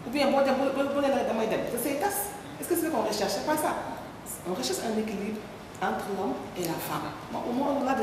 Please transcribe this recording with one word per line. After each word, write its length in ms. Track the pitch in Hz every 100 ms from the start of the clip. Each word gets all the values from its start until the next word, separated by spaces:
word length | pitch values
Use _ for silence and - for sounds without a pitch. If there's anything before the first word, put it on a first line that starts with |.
Ou 60 | 226
bien 180 | 285 269
boo 80 | 277
dem, 120 | 269 262
boo, 160 | 277
boo, 160 | 269 277
boo 100 | 285
nee 120 | 277
la 100 | 254
damay 240 | 220 226 214
dem, 140 | 160 -
te 80 | 233
say 240 | 294 277
tas. 320 | 403 - - - - -
Est-ce 100 | -
que 60 | 349
c'est 120 | 320
ce 40 |
qu'on 140 | 262 -
recherche? 320 | 214 196 -
C'est 80 | 302
pas 100 | 311
ça. 140 | 339 - - - - - - - 175
On 40 | 190
recherche 240 | - 185
un 160 | 233 214
équilibre 400 | 214 196 208 - - - - -
entre 320 | 190 - 202 196
l'homme 160 | 214 - - 175
et 80 | 165
la 80 |
femme. 400 | 160 - 151 - - -
Moi, 140 | 226 240
au 80 |
moins, 240 | 247 285 262
au-delà 160 | 254
de 80 | 233